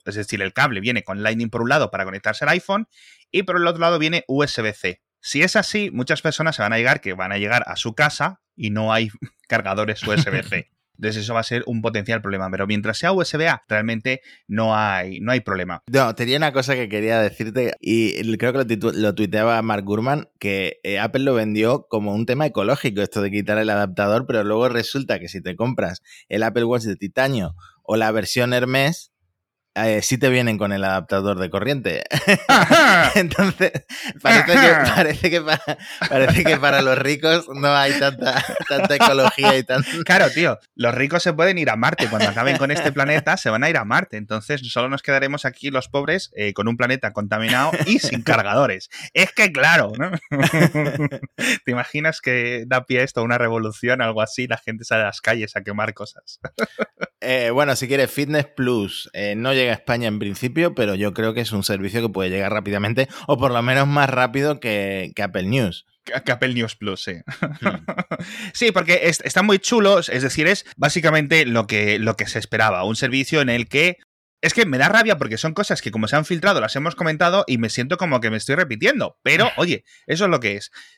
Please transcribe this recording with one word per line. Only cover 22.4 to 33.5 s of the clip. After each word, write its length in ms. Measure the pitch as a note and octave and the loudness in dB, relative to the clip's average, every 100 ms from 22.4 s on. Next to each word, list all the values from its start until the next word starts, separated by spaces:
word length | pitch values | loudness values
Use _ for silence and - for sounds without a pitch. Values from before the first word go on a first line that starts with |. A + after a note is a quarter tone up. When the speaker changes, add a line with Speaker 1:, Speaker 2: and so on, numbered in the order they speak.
| D3+ | 0
Speaker 2:
ecológico, 540 | - G2+ - B2 G2+ | 0 0 0 -2 -2
esto 200 | G2 G#2+ | -2 -2
de 100 | G2+ | -2
quitar 260 | G#2 G2 G#2+ | -2 0 0
el 100 | A2 | 2
adaptador, 560 | G2+ G2+ F2+ G2+ A2+ C3 | 0 -2 0 0 0 0
pero 160 | A#2 | -2
luego 240 | G#2 A2 B2+ | 0 2 2
resulta 520 | A#2+ A2 C#3 B2+ G2 | 0 -2 -4 -2 -4
que 100 | F2 | -4
si 120 | F#2+ | -10
te 140 | F2+ E2+ | -10 -4
compras 460 | B2 B2 F2+ F2+ - - _ | -2 -2 -4 -6 -16 -20 _
el 160 | G#2+ | -2
Apple 220 | A2+ A#2 A#2 | 0 0 0
Watch 180 | B2 | 0
de 140 | A2 F#2 | -2 -6
titanio 580 | G2 - C3+ B2+ E2+ F2 - _ | -4 -2 0 0 -4 -8 -18 _
o 120 | - A2 | -2 0
la 160 | A2 | 2
versión 400 | A2 F#2+ B2 B2 | 0 -2 0 0
Hermes, 600 | B2 B2+ C3 C#3 E3+ - _ _ _ _ _ _ - | 0 0 2 0 -2 -10 _ _ _ _ _ _ -2
eh, 260 | A2+ G#2+ | 0 0
sí 160 | - B2 | 0 0
te 120 | C3+ | 2
vienen 280 | B2+ A#2+ G#2+ | 2 2 0
con 160 | G2+ | 0
el 100 | G2 | 0
adaptador 560 | F#2+ F#2+ D#2+ G2 G2 F#2 | 0 -2 -2 -2 0 -2
de 100 | F#2 | -2
corriente. 540 | G2 G#2+ C#3+ G2+ E2 - - - G3 - | -2 -2 -2 -2 -4 -4 -2 2 2 4
Speaker 1:
Ajá. 640 | B3+ E3 E4 C4+ F3+ C#3+ G#3+ | 4 6 6 8 6 6 4
Speaker 2:
<laughs> 40 | |
Entonces, 520 | F3 - F#3+ | 2 2 0